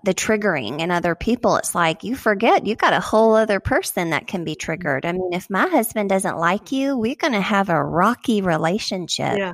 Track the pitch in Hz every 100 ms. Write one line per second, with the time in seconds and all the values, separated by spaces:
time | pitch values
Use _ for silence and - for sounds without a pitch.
0 | 190 185 - 214 208 151 107 151 170 175
1 | 170 165 - 247 208 147 - 180 165 160
2 | 196 269 220 196 247 392 196 233 330 160
3 | - 220 226 220 214 196 - 285 - 202
4 | 165 147 - 180 160 151 - 160 170 135
5 | 170 180 185 175 - 190 330 311 220 220
6 | 196 190 196 - 165 202 - 269 277 262
7 | 220 294 320 208 190 202 196 156 143 156
8 | 202 247 - 208 185 156 160 208 - 185
9 | 165 - 139 196 185